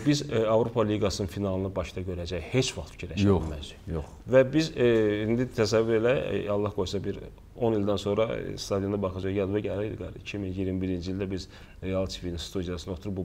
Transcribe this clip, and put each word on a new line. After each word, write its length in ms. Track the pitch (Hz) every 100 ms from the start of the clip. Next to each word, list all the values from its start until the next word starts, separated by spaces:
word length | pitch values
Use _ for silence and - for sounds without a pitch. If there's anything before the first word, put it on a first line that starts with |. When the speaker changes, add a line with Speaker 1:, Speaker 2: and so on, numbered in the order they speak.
| 143
Speaker 1:
biz, 180 | 143 143
e, 200 | 117 110
Avropa 360 | 113 117 120
Liqasının 460 | 107 104 101 - 98
finalını 380 | 101 101 95 95 95
Bakıda 260 | 87 95
görəcəyik. 460 | 92 87 87 87 78
Heç 220 | 127 131
vaxt 220 | - 80 -
fikirləşə 300 | 87 85 101
Speaker 2:
Yox, 160 | 90
Speaker 1:
bilməzdik. 400 | 80 73 - - -
Speaker 2:
yox. 140 | 82 - - -
Speaker 1:
Və 80 | 131 127
biz, 200 | 151 160
e, 120 | 131 120 113 107 104
indi 240 | 110 117 127
təsəvvür 460 | - 107 110 113 110
elə, 140 | 117 143 98
e, 140 | 98 92
Allah 220 | 101 104
qoysa 240 | 101 92 98
bir 160 | 101 98 - - -
on 220 | - 117 110
ildən 200 | 101 98
sonra, 220 | 101 104 113 117
e, 200 | 90 95
stadionda 400 | - 101 98 101
baxacaq, 280 | 95 90 95 101
yadıma 240 | 95 104
gəlir, 300 | 101 95 107
İlqar, 240 | - 90 -
iki 200 | - 104
min 120 | 95
iyirmi 300 | 92 92 92
birinci 300 | 92 92 87
ildə 160 | 95 95
biz 160 | 95 - - - -
Real 240 | 92 95 92
T 200 | - 90
V-nin 160 | 85
studiyasında 520 | - 98 87 87 85
oturub 220 | 87 104
bu 60 | 95